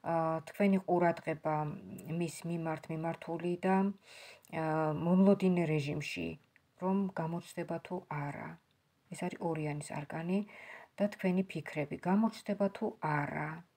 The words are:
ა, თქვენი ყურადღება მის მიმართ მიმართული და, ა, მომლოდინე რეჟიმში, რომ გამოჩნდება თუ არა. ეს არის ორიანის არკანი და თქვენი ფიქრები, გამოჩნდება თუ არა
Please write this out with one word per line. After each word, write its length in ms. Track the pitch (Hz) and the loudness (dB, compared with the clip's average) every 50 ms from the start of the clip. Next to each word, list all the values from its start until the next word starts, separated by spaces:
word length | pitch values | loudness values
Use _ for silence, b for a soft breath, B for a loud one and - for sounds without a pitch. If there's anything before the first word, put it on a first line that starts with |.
ა, 140 | - 165 165 165 160 160 160 160 | -2 0 0 2 2 0 0 -2
თქვენი 380 | 160 - - - 208 202 196 190 | -6 -10 0 2 4 6 6 4
ყურადღება 720 | 190 - 175 175 175 170 165 - - - 160 151 - 156 156 151 151 147 147 - 95 92 - - - - | 4 2 4 4 6 4 2 2 -2 -4 -4 -2 0 0 0 0 0 -2 -6 -8 -12 -14 -14 -12 -8 -6
მის 280 | 160 170 175 160 - - | -2 -2 -2 -2 -4 -8
მიმართ 440 | - 170 170 170 160 165 156 151 - | -6 -4 -4 -2 -2 -2 -4 -4 -6
მიმართული 680 | - 165 160 160 165 165 - - - 165 175 170 175 175 | -6 -6 -4 -2 -4 -4 -6 -6 -6 -6 -4 -2 -2 -2
და, 200 | 175 - 185 190 | 0 2 4 4
ა, 880 | 190 196 196 196 - _ - - - - - - - _ - - 160 160 160 156 156 156 156 | 6 4 2 0 -4 _ -20 -20 -20 -20 -20 -20 -20 _ -8 -4 -2 0 0 2 2 2 2
მომლოდინე 720 | 156 156 160 170 180 185 196 196 202 196 190 185 180 175 170 | 0 2 4 4 6 8 8 8 8 6 6 4 4 4 4
რეჟიმში, 640 | 156 156 151 139 143 147 151 147 - - - 170 165 160 151 _ _ _ _ _ _ _ _ | 2 2 2 0 0 -4 -4 -4 -6 -6 -6 -6 -6 -8 -10 _ _ _ _ _ _ _ _
რომ 180 | 180 185 196 196 196 185 | -2 0 0 0 0 -2
გამოჩნდება 680 | 190 - 165 160 170 170 175 - - - 170 170 - - | -2 -4 -4 -4 -4 -6 -8 -8 -8 -8 -6 -4 -6 -8
თუ 180 | - - 185 180 - _ | -6 -6 -8 -8 -8 _
არა. 380 | 151 147 143 143 147 - - 160 165 165 _ _ _ _ _ _ _ _ _ _ | -6 -4 -4 -6 -6 -8 -10 -12 -14 -16 _ _ _ _ _ _ _ _ _ _
ეს 100 | 170 - | -10 -6
არის 180 | 175 180 - - | -6 -6 -6 -4
ორიანის 480 | - 170 160 156 151 151 147 147 147 - | -2 -2 -2 0 -2 -2 -4 -4 -6 -6
არკანი 480 | - 143 147 - - 160 165 175 185 202 208 B B B B B B B B B | -8 -8 -8 -6 -6 -6 -2 0 0 0 -2 B B B B B B B B B
და 140 | B - 202 | B -2 -2
თქვენი 360 | 202 - - - 185 180 185 190 | -2 -2 0 0 2 2 2 0
ფიქრები, 520 | - - 160 151 - - 156 147 143 - 139 | 0 -4 -8 -8 -6 -4 -4 -4 -4 -6 -4
გამოჩნდება 680 | - 175 190 208 226 220 - - - - 202 202 202 196 | 2 4 4 4 4 2 0 -4 -4 -4 0 0 0 0
თუ 180 | - - 226 214 - - - | 0 -2 -4 -4 -4 -4 -2
არა 440 | 156 151 147 143 - 147 156 151 151 160 170 170 _ _ | 0 0 0 0 -2 -4 -4 -4 -4 -6 -10 -14 _ _